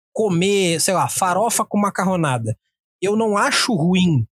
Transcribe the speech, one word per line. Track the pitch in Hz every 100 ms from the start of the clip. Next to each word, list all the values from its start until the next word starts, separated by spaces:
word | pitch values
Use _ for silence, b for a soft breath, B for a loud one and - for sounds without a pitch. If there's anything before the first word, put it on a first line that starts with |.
| _
comer, | - 220 170 190 202 180 165
sei | -
lá, | 175 127
farofa | - 185 180 214 - 214
com | 208
macarronada. | 196 196 190 180 151 120 110 113 _ _ _ _
Eu | 190 214
não | 226 202
acho | 269 - -
ruim | 185 170 185 180 139 110